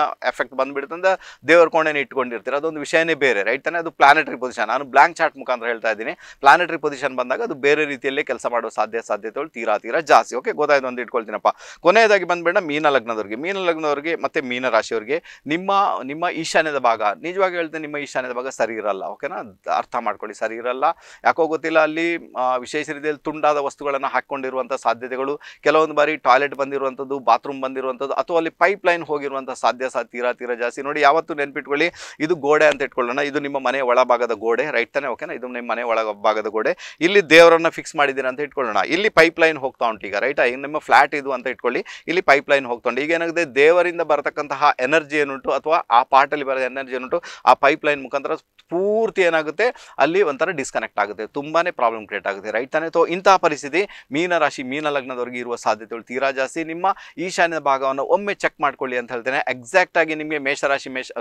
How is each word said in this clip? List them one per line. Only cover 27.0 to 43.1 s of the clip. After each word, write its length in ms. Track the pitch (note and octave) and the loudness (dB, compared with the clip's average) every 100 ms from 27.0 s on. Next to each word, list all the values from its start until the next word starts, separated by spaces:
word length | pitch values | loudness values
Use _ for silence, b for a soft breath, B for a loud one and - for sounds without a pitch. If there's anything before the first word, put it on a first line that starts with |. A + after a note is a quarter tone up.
| C3+ C#3 | -8 -2
ಬಾತ್ರೂಮ್ 440 | A#2 A#2+ C#3+ C3+ | 2 2 2 -8
ಬಂದಿರುವಂತದ್ದು, 520 | C3 C3 C3 B2 C#3 | -6 -4 -6 -6 -6
ಅಥವಾ 220 | - - E3 | -4 -2 0
ಅಲ್ಲಿ 140 | D#3+ | 0
ಪೈಪ್ 360 | - F3 G3 - | 2 0 2 0
ಲೈನ್ 160 | F3 | 0
ಹೋಗಿರುವಂತ 480 | D3+ D3 C#3 C3+ C3 | -2 -6 -6 -8 -8
ಸಾಧ್ಯ 400 | B2 D3 B2+ B2+ | -2 -2 0 -4
ಸಹ 120 | B2+ | -4
ತೀರಾ, 300 | A#2 A#2+ B2 | -6 -4 -4
ತೀರಾ 220 | A#2+ B2 | -4 -6
ಜಾಸ್ತಿ. 280 | A#2 A#2+ - | -4 -4 -6
ನೋಡಿ, 180 | C#3 D3+ | -6 2
ಯಾವತ್ತೂ 340 | C#3+ D#3+ D#3+ | 4 4 0
ನೆನ್ಪಿಟ್ಕೊಳ್ಳಿ, 560 | D#3 C#3+ C3+ B2+ C#3+ E3+ B B B | -4 -6 -6 -4 0 -2 B B B
ಇದು 140 | D3+ | -2
ಗೋಡೆ 320 | E3 C#3 D3+ D3+ | -2 2 4 4
ಅಂತ 160 | C#3+ | 2
ಇಟ್ಕೊಳ್ಳೋಣ, 360 | C3+ - A#2+ C3+ | -2 -2 -2 -2
ಇದು 220 | C#3+ C#3+ | -2 -2
ನಿಮ್ಮ 180 | C#3+ C#3+ | -4 -4
ಮನೆ 220 | B2+ C3+ | -2 0
ಒಳಭಾಗದ 500 | B2+ B2 B2+ A#2+ A#2+ | 2 4 4 4 0
ಗೋಡೆ, 400 | A2 A2+ A#2 D3 | -2 0 0 0
ರೈಟ್ 220 | A#2+ A#2 | -2 -2
ತಾನೇ? 140 | C#3+ C#3 | -4 -6
ಓಕೆನಾ? 260 | A2 D#3+ | -6 -10
ಇದು 160 | C#3 B2 | -10 -10
ನಿಮ್ಮ 220 | B2 A#2+ | -10 -6
ಮನೆ 120 | A2+ | -4
ಒಳಭಾಗದ 640 | A#2+ A2+ A2 G2+ A2 G#2+ G#2+ | -2 0 -2 -2 0 0 -2
ಗೋಡೆ. 500 | G#2+ B2 F3+ - - | -2 -2 -4 -8 -4
ಇಲ್ಲಿ 300 | E3+ G3+ D#3 | 2 2 6
ದೇವರನ್ನ 380 | D#3+ E3+ E3 E3 | 10 10 8 2
ಫಿಕ್ಸ್ 280 | - C#3+ D#3 | -4 -6 -2
ಮಾಡಿದ್ದೀರಾ 320 | C#3+ C3+ C3 | 0 0 -4
ಅಂತ 120 | B2+ | -4
ಇಟ್ಕೊಳ್ಳೋಣ, 360 | D3 - A#2+ G#2 | -6 -4 -2 0
ಇಲ್ಲಿ 320 | F#2 E3+ G#3 | 0 0 2
ಪೈಪ್ 320 | - E3 E3 | 4 4 4
ಲೈನ್ 180 | D#3+ D3+ | 2 2
ಹೋಗ್ತಾ 280 | C3 - A#2+ | -6 -2 -4
ಉಂಟು 200 | G#2+ G#2 | -2 -4
ಈಗ, 100 | G2+ | -2
ರೈಟ್? 240 | A#2 D3 | -2 2
ಈಗ 180 | C3 B2+ | 0 0
ನಿಮ್ಮ 200 | C#3+ D3+ | -6 -6
ಫ್ಲಾಟ್ 360 | - A#2+ C#3+ | 4 4 4
ಇದು 180 | D3 C#3 | 0 -4
ಅಂತ 140 | B2+ B2+ | -6 -6
ಇಟ್ಕೊಳ್ಳಿ, 380 | B2 B2 B2 - B B | -4 -2 -2 -6 B B
ಇಲ್ಲಿ 140 | F3 | 0
ಪೈಪ್ 300 | E3 C#3 C#3 | 4 4 4
ಲೈನ್ 160 | C#3 B2+ | 0 0
ಹೋಗ್ತಾ 240 | A#2+ B2 | -4 -4
ಉಂಟು. 120 | B2 | -2
ಈಗ 80 | D3 | 0